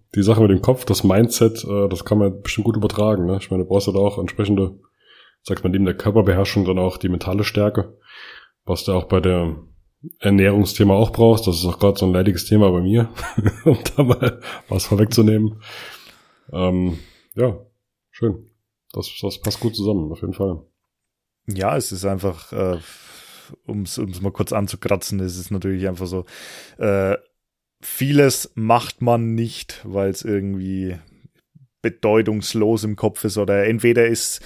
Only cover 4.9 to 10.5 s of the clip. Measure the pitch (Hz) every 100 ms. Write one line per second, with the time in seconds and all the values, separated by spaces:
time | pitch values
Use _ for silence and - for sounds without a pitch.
4.9 | _ _ _ _ _ - 95 92 95 95
5.9 | - 107 110 98 90 98 107 92 92 92
6.9 | - 90 87 - 98 104 104 104 104 98
7.9 | - _ - - - _ _ - 85 -
8.9 | 90 - 95 92 90 82 73 - _ _
9.9 | _ 156 _ 104 98 95